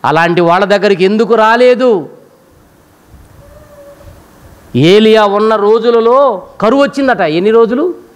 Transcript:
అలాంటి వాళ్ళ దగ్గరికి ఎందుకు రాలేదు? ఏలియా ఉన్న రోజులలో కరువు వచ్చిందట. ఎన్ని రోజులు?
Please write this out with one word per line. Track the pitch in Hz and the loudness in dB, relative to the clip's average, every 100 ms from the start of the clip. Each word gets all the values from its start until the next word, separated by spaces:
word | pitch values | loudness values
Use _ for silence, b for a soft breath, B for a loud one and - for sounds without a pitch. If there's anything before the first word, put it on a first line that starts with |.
| 127 | -2
అలాంటి | 151 170 170 | 0 0 0
వాళ్ళ | 170 175 180 | 0 0 0
దగ్గరికి | 202 202 196 185 | 0 0 0 0
ఎందుకు | 214 226 226 | 0 0 0
రాలేదు? | 220 233 247 247 254 196 135 - - _ _ _ _ _ _ _ _ - - - 571 587 587 587 571 571 - - - - - - - - | 0 2 2 2 0 -2 -6 -18 -20 _ _ _ _ _ _ _ _ -20 -20 -20 -20 -20 -20 -20 -20 -20 -20 -20 -20 -20 -20 -20 -8 -2
ఏలియా | 156 208 220 220 208 | 2 2 4 2 2
ఉన్న | 202 214 220 | 0 -2 0
రోజులలో | 208 226 233 233 226 254 277 196 - - | 0 0 0 0 2 2 0 -2 -12 -4
కరువు | 208 269 | -2 0
వచ్చిందట. | 277 - 269 220 | -2 -2 -4 -2
ఎన్ని | 170 160 202 | -2 -2 0
రోజులు? | 226 226 254 349 330 - | 0 0 -2 -6 -8 -18